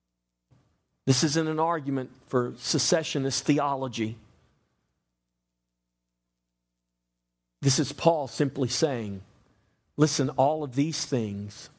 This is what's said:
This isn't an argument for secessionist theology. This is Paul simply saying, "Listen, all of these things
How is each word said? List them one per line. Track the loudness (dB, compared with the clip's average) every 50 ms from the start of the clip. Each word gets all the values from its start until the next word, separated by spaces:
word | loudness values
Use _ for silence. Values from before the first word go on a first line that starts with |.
| _ _ _ _ _ _ _ _ _ _ _ _ _ _ _ _ _ _ _ _ 2
This | 2 4 4 4
isn't | 2 2 2 0 0
an | 0 0
argument | 0 0 0 -2 -2 -4 -4 -4 -4 -6 -10 -20 -8
for | -2 0 0 0 0 -4 -8
secessionist | -4 -2 0 2 2 2 2 2 2 0 -2 -2 -2 -2 -2 -2 0
theology. | 2 2 2 2 0 -2 -4 -4 -6 -4 -4 -4 -4 -4 -8 -16 -20 _ _ _ _ _ _ _ _ _ _ _ _ _ _ _ _ _ _ _ _ _ _ _ _ _ _ _ _ _ _ _ _ _ _ _ _ _ _ _ _ _ _ _ _ _ _ _ _ _ _ _ _ _ _ _ _ _ _ _ _ _ _ _ _ _ -2 0
This | 2 2 2
is | 2 -2 -2
Paul | 2 4 4 4 4 2 -2
simply | -2 0 0 0 0 -2 -2 -2
saying, | 0 0 0 0 0 -2 -6 -6 -8 -10 -12 _ _ _ _ _ _ _ _ _ _ _ _ _ _
"Listen, | 2 2 2 2 2 -2 0
all | 2 2 2 2 2 0 -4
of | -4 0
these | 0 0 0 -2 -4 -4
things | -2 -2 -2 -2 -2 -4 -6 -8 -10 -12 -14 -18 -20 -18